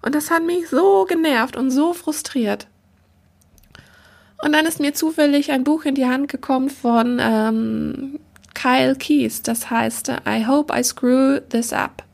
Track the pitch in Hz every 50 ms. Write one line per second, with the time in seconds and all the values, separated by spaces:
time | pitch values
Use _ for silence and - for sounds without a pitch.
0 | - 240 285 302 294 - 339 330 330 339 349 359 330 - 277 247 359 392 392 381
1 | 381 359 349 330 320 311 269 226 226 269 - - 269 262 254 277 302 339 349 339
2 | - 320 302 - - - - 269 226 202 208 208 - _ _ _ _ _ _ _
3 | _ _ _ _ _ _ _ _ _ _ _ - _ _ _ - - - _ -
4 | _ - - _ _ _ _ - - 294 302 311 311 330 320 - 294 285 285 -
5 | 330 311 320 311 302 294 285 285 285 - 285 262 254 294 302 320 - 302 269 277
6 | 254 254 254 262 285 277 - 262 - - 262 262 262 269 277 - - 233 233 233
7 | 226 240 247 240 - 226 220 220 220 220 220 226 226 220 220 220 226 - - -
8 | 269 269 285 - - _ _ - _ _ _ - - 254 254 262 254 262 269 262
9 | - - 302 294 240 220 - - - - 233 226 - - 233 226 226 226 233 -
10 | - - 247 - - 208 214 226 220 233 269 294 294 294 - - 247 - - -
11 | - 247 254 262 269 269 277 - - - - 226 233 233 - - - - - -
12 | - _